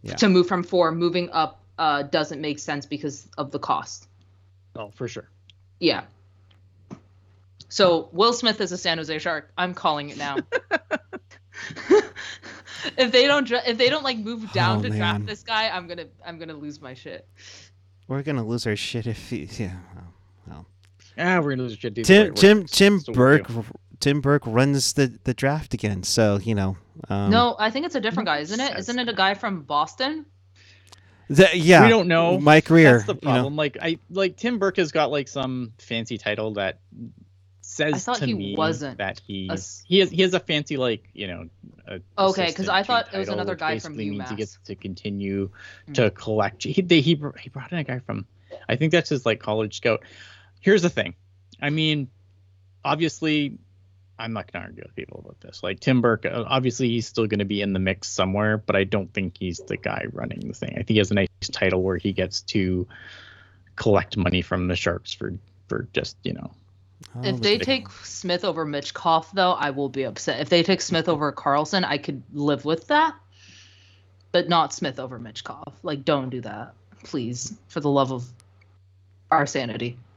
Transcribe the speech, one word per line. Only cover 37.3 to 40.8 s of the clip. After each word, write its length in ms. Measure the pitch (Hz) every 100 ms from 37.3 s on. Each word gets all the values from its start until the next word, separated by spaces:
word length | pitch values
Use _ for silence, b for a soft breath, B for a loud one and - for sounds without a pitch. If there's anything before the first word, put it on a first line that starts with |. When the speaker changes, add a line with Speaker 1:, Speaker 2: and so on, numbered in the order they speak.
| _ _ _
Speaker 3:
says 320 | - - 151
Speaker 2:
I 40 | 160
thought 180 | 214 247
Speaker 3:
to 60 | 135
Speaker 2:
he 60 |
Speaker 3:
me 220 | 107 98 101
Speaker 2:
wasn't 400 | 156 160 143 101
Speaker 3:
that 240 | 98 - _
he, 200 | 98 95
Speaker 2:
a 20 |
s- 300 | 92 95 - -
Speaker 3:
he 120 | 180
has, 120 | 185
he 120 | 170
has 100 | 185
a 80 | 180
fancy, 380 | - 156 147
like, 260 | 147